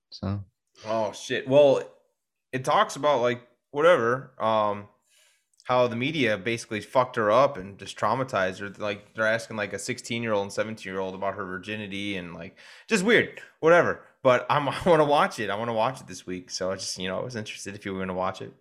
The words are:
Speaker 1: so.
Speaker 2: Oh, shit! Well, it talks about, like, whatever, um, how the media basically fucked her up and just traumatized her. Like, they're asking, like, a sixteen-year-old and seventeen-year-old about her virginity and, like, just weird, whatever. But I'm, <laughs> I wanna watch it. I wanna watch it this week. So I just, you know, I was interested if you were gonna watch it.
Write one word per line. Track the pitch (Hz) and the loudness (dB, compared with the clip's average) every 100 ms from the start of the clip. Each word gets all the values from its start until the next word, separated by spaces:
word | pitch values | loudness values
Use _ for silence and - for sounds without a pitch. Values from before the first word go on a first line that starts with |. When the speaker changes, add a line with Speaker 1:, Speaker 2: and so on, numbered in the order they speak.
| _ | _
Speaker 1:
so. | - 98 101 98 _ _ _ 107 | -8 -6 -6 -8 _ _ _ -4
Speaker 2:
Oh, | 113 104 | -2 -4
shit! | - - 123 131 | -6 -6 -6 4
Well, | 139 143 110 - _ _ _ _ _ _ | 6 8 6 0 _ _ _ _ _ _
it | 127 143 | -4 2
talks | 170 214 143 | 2 2 0
about, | 147 131 | 0 2
like, | 123 120 - _ _ | 2 -2 -8 _ _
whatever, | 143 165 160 117 131 135 - | 4 6 6 4 0 -4 -2
um, | 110 110 104 101 101 _ _ _ _ _ _ _ - | 2 2 2 -2 -8 _ _ _ _ _ _ _ 0
how | 127 123 | 2 2
the | 117 | 0
media | 139 160 113 104 | -4 0 0 0
basically | 107 117 - 107 | -2 -6 -6 -8
fucked | - 131 120 120 | -2 0 0 0
her | 104 | 4
up | 117 143 92 | 4 4 0
and | 98 98 | -14 -14
just | 98 - | -16 -4
traumatized | 117 127 131 101 95 92 | -2 -2 -2 -2 -2 -4
her. | 101 95 | -10 -8
Like, | 104 104 - | -6 -6 -10
they're | 110 110 | -2 0
asking, | 113 - 110 | 0 -4 -6
like, | 101 | -6
a | 101 | -6
sixteen-year-old | - 117 - 117 117 101 | -8 -8 -6 -6 -2 -2
and | 98 | -2
seventeen-year-old | 110 107 113 95 95 95 | -4 -6 -8 -8 -6 -6
about | 95 98 98 | -6 -6 -6
her | 92 | -8
virginity | 92 98 107 101 98 101 95 | -10 -8 -8 -8 -8 -6 -6
and, | 87 | -8
like, | 85 92 - - - - | -12 -16 -18 -20 -20 -2
just | 214 | 0
weird, | 202 185 - - - _ | 4 2 2 -6 -20 _
whatever. | 160 175 113 85 - _ | 6 6 6 0 -10 _
But | 131 123 - | 4 4 2
I'm, | 139 139 | 0 0
<laughs> | |
I | - 185 | 0 4
wanna | 156 147 | 4 6
watch | 147 190 - | 4 2 0
it. | 101 | -4
I | 101 | -4
wanna | 117 | -2
watch | 110 120 131 | 0 -2 -2
it | 90 | -12
this | 92 - | -14 -10
week. | 92 - | -10 -8
So | - 92 | -6 -4
I | 95 | -4
just, | - - | -6 -6
you | 92 | -4
know, | 95 | -4
I | |
was | 120 117 | -6 -8
interested | 107 - 101 104 | -10 -12 -12 -10
if | 101 | -8
you | |
were | 95 | -6
gonna | 95 92 | -4 -4
watch | 95 - | -4 -6
it. | 110 - | -12 -18